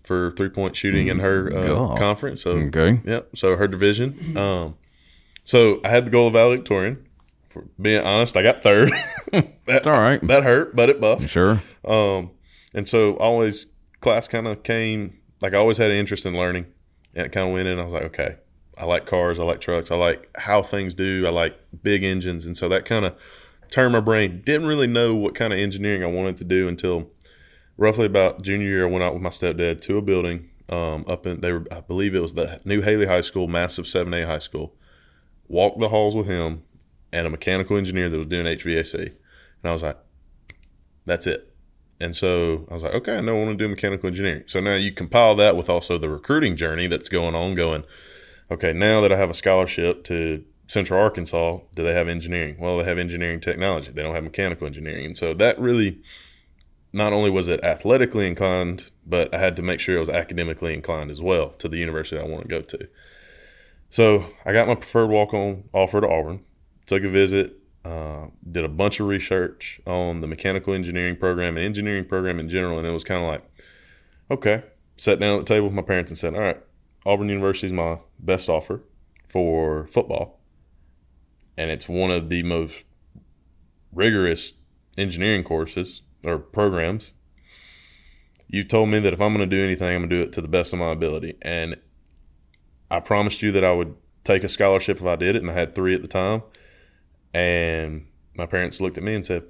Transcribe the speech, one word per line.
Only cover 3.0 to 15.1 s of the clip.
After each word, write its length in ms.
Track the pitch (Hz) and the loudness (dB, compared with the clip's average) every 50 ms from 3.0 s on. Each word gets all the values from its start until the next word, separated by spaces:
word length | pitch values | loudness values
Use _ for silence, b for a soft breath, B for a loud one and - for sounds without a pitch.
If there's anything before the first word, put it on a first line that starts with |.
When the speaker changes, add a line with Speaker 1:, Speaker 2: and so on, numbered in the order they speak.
| - | 2
Speaker 1:
yep. 240 | 98 113 120 - - - | -2 -4 -4 -6 -8 -6
So 200 | - - 95 92 | 0 2 2 4
her 120 | 87 101 | 4 2
division. 680 | 98 95 92 101 101 104 110 123 135 139 - 160 160 156 | 0 2 4 4 4 4 2 -2 -4 -6 -8 -8 -6 -4
Um, 380 | - 101 98 95 90 82 78 78 - _ b b b b b b b b b b b b | -2 -2 0 -2 -2 -4 -6 -10 -14 _ b b b b b b b b b b b b
so 360 | - - 123 117 107 101 - - | 4 8 8 8 8 6 4 2
I 40 | 98 | 2
had 160 | 117 123 123 | 2 2 4
the 40 | 120 | 4
goal 180 | 120 120 120 | 4 6 6
of 60 | 117 110 | 6 8
valedictorian. 720 | 113 117 123 123 127 123 - 104 95 92 107 135 135 - _ _ _ _ _ _ _ _ | 8 8 6 6 2 0 0 0 0 0 -2 -4 -8 -12 _ _ _ _ _ _ _ _
For 160 | - - - - - _ - | -20 -20 -20 -20 -18 _ -4
being 240 | 95 107 107 104 - | 0 2 2 2 2
honest, 320 | 92 101 110 120 120 - | 2 2 2 2 2 2
I 60 | 95 98 | 4 4
got 200 | 113 - - - | 4 4 6 6
third. 260 | 104 101 104 131 - - | 8 8 10 8 6 6
<laughs> 360 | - - - - - - - | 2 -2 -4 -8 -10 -6 0
That, 220 | - 196 - - - _ - | 2 2 2 2 -2 _ -2
Speaker 2:
It's 200 | - - 135 - | 2 2 4 4
all 120 | 151 151 123 | 6 6 6
right. 180 | 107 123 139 - - | 6 6 4 2 4
Speaker 1:
that 160 | 90 131 139 135 | 4 6 6 6
hurt, 320 | 127 120 139 165 - - | 6 6 4 4 2 2
but 140 | 120 117 127 | 4 6 6
it 100 | 143 139 | 6 6
buffed. 280 | 110 107 113 - - - | 4 2 2 2 0 0
Speaker 2:
Sure. 300 | - 87 90 98 110 104 B B B B B | 2 4 6 6 4 2 B B B B B
Speaker 1:
Um, 460 | 98 107 110 104 101 98 92 90 90 - _ b b b b b b b | 0 2 4 4 2 0 -2 -4 -8 -14 _ b b b b b b b
and 140 | 101 101 | -8 -2
so 280 | - - 113 110 104 101 | 2 4 4 4 4 2
always 500 | - 104 113 117 117 113 107 101 - - - _ _ _ _ _ - | 2 2 2 4 2 2 0 -2 -4 -8 -12 _ _ _ _ _ -2
class 280 | - 127 110 117 113 | 0 2 2 2 0
kinda 280 | - - 117 113 113 104 | -2 -4 -4 -4 -4 -6
came, 640 | - - - 117 113 113 110 110 107 101 92 | -6 -4 -2 -2 -2 -2 -2 -4 -4 -6 -8